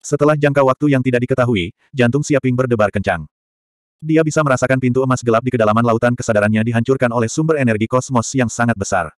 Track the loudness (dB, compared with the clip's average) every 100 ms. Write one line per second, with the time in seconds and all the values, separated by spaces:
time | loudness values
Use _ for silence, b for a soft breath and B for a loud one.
0 | -4 0 2 2 2 2 2 2 0 2
1 | 0 -2 -2 0 0 0 -2 -10 _ 0
2 | 0 0 0 0 0 -2 0 0 0 0
3 | -4 -4 -8 _ _ _ _ _ _ _
4 | 0 2 2 0 0 0 0 0 0 0
5 | 0 0 2 0 0 0 2 2 2 2
6 | 0 -2 -2 0 2 0 0 -2 0 0
7 | 0 0 -2 -2 -2 0 0 0 0 -2
8 | 0 -2 -2 -2 -2 -2 -2 -2 -2 -4
9 | -6 _